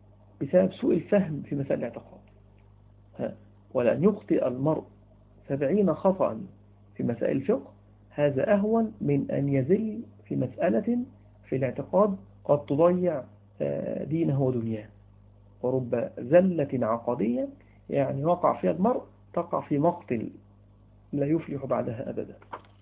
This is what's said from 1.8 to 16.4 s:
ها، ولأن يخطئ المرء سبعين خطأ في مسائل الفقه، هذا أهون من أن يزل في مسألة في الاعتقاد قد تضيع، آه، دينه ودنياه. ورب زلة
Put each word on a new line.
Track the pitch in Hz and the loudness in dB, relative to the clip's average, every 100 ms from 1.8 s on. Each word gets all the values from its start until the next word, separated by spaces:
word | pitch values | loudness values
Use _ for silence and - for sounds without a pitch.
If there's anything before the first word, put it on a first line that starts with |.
| 123 117 - - - - - - - - - - - - | -4 -10 -16 -20 -20 -20 -20 -20 -20 -20 -20 -20 -20 -10
ها، | 120 - - - - | -10 -10 -18 -20 -8
ولأن | 131 117 123 | 0 2 4
يخطئ | 190 196 - 170 131 | 2 2 0 0 0
المرء | 123 147 151 - - - - - - - | 0 0 0 -4 -16 -20 -20 -20 -20 -6
سبعين | 139 139 196 185 | -2 0 2 2
خطأ | 147 190 185 127 110 - - - - - | 2 2 2 0 -2 -10 -16 -20 -20 -16
في | - | -6
مسائل | 127 117 - 139 | -4 -2 0 0
الفقه، | 139 269 - - - - - | 0 -2 -4 -18 -20 -20 -12
هذا | - 147 131 147 | 0 0 2 2
أهون | 208 214 226 220 - | 2 2 0 0 -2
من | 143 143 - | 0 0 0
أن | 139 139 | -2 0
يزل | 139 135 208 220 214 240 - | 0 2 2 0 -6 -12 -18
في | - 139 | -8 -4
مسألة | 131 - 175 220 220 240 254 - - - - | -4 -2 0 0 0 -2 -4 -12 -20 -20 -8
في | 135 | -4
الاعتقاد | 127 123 135 180 208 190 - - | -2 -4 -2 2 2 0 -10 -10
قد | - 143 - | 0 0 2
تضيع، | 143 170 180 180 147 - - - - | 2 4 4 0 -2 -8 -18 -20 -6
آه، | 143 143 - - | -4 -2 -4 -6
دينه | - 160 160 139 | -4 -2 0 2
ودنياه. | 131 123 113 110 104 - - - - - - - | 0 0 -2 -6 -8 -20 -20 -20 -20 -20 -20 -6
ورب | 123 131 120 123 113 - | -2 -2 0 -2 -4 -6
زلة | 120 170 | 4 6